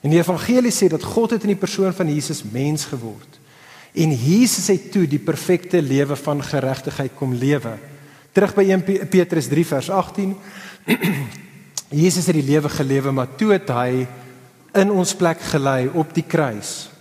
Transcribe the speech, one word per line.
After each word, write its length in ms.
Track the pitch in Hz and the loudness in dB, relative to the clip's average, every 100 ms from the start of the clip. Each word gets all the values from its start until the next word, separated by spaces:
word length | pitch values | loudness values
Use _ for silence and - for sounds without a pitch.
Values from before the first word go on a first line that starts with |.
En 80 | 143 | 4
die 80 | 165 | 2
evangelie 540 | 170 170 - 247 240 - | 4 -2 2 2 2 2
sê 140 | 185 | 2
dat 140 | 156 - | 2 -2
God 240 | 226 226 226 | -2 0 0
het 80 | 202 | 0
in 60 | |
die 60 | 202 | -2
persoon 360 | 190 - 190 175 | -2 0 -2 0
van 140 | 165 | -2
Jesus 320 | 147 143 151 | -2 -4 -8
mens 420 | 107 117 143 151 - | -8 -4 -2 -2 -6
geword. 480 | 135 113 98 - - _ - - - - - | -10 -10 -14 -20 -20 _ -20 -20 -20 -10 0
En 160 | 156 | 0
Jesus 560 | 131 127 196 247 - 180 | 2 2 4 4 2 0
het 220 | 185 - | 0 0
toe 140 | 208 165 | 0 2
die 140 | 147 | 0
perfekte 580 | - 151 - 175 - 180 | -2 -4 0 0 2 0
lewe 360 | 143 135 139 143 | 2 0 0 -2
van 240 | - 143 | -2 -4
geregtigheid 720 | 135 143 131 135 - - 135 - | -2 -2 -2 -4 -6 -6 -8 -4
kom 200 | 135 123 | -4 0
lewe. 380 | 135 147 117 110 - - - - _ - | 0 0 -2 -12 -16 -20 -20 -20 _ 2
Terug 200 | 196 - | 2 4
by 80 | 196 | 4
een 160 | 190 | 4
Pe-, 220 | 185 190 196 | 2 -2 2
Petrus 400 | 190 175 160 120 | 2 2 0 0
drie 180 | 147 165 | 0 0
vers 240 | 139 123 | -2 0
agtien. 420 | 196 180 - 190 196 - - - - | -2 -2 -4 -4 -6 -14 -20 -20 -14
<clears throat> 1200 | - - 170 147 123 - - - - - - 147 | -2 0 0 -2 -6 -12 -20 -20 -14 -14 -4 2
Jesus 240 | 180 180 170 | 2 4 0
het 80 | 160 | 0
die 80 | |
lewe 260 | 135 151 147 | 2 2 0
gelewe, 400 | - 135 135 135 135 | -2 0 0 0 -2
maar 160 | 127 - | -4 -2
toe 160 | 214 | 2
het 160 | 196 - | 2 2
hy 320 | 120 123 127 127 - - - - _ _ 202 | -2 0 -2 -4 -10 -20 -20 -20 _ _ 2
in 160 | 196 | 2
ons 220 | 196 175 - | 2 0 0
plek 240 | 175 160 - | 0 0 -2
gelei 340 | 151 139 131 131 | 0 0 0 0
op 240 | 170 151 - | -2 -2 -2
die 100 | - | -2
kruis. 640 | 165 139 107 - - - - | -2 -2 -4 -10 -12 -14 -20